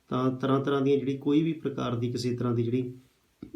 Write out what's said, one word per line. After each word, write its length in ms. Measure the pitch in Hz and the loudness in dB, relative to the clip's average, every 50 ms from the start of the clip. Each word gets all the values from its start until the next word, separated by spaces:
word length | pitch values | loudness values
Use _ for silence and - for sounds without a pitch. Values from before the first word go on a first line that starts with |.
| _ _ | _ _
ਤਾਂ 240 | - 127 127 131 | -2 0 0 0
ਤਰ੍ਹਾਂ 320 | 131 127 - 131 135 135 131 | 0 0 0 2 2 2 2
ਤਰ੍ਹਾਂ 160 | 143 139 139 | 2 2 2
ਦੀਆਂ 160 | 135 139 143 | 4 4 4
ਜਿਹੜੀ 220 | 131 123 135 135 131 | 2 2 -2 -4 -2
ਕੋਈ 240 | 131 147 143 151 | 0 2 2 4
ਵੀ 100 | 160 165 | 4 2
ਪ੍ਰਕਾਰ 440 | 156 - - 139 135 131 127 123 120 | 0 -2 -4 -6 -4 -4 -4 -2 -2
ਦੀ 160 | 117 120 120 | -2 -2 -2
ਕਿਸੇ 240 | 123 120 - 123 117 | -2 -2 -2 -2 -2
ਤਰ੍ਹਾਂ 180 | 117 120 123 117 | -2 0 0 0
ਦੀ 80 | 117 | 0
ਜਿਹੜੀ 320 | 117 117 123 131 123 - - - - _ _ _ _ _ _ _ - - - | 0 0 0 -2 -2 -4 -8 -14 -20 _ _ _ _ _ _ _ -16 -6 -4